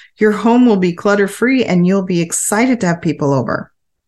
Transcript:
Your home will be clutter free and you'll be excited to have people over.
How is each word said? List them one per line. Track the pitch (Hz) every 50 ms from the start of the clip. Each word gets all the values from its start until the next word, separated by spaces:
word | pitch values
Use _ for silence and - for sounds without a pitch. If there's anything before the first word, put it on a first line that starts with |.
| - - _
Your | - 208 214
home | 202 190 - 233 233 247 247
will | 240 208 190
be | 185 175 170
clutter | - - 208 202 202 202 196
free | - - 233 254 269 262 -
and | - 185 175 175
you'll | 180 196 196
be | 185 185 180 170
excited | 170 170 - - - - 208 214 247 262 247 240
to | 190 175
have | 170 170
people | - 160 143 - 151 139
over. | 139 131 123 - - - - - _ _ _ _ _ _ _